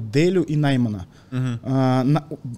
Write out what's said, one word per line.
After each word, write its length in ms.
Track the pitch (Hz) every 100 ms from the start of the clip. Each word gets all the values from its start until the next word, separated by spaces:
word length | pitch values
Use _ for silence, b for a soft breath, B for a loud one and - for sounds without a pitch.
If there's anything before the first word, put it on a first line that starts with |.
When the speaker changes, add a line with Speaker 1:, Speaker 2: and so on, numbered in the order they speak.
| 110
Speaker 1:
Делю 300 | 139 175 190
и 120 | - 151
Наймана. 500 | 143 127 117 104 - B B
Speaker 2:
Мгм. 280 | 127 127 117
Speaker 1:
А, 400 | - 131 131 131
На-, 220 | 127 156 - 147 123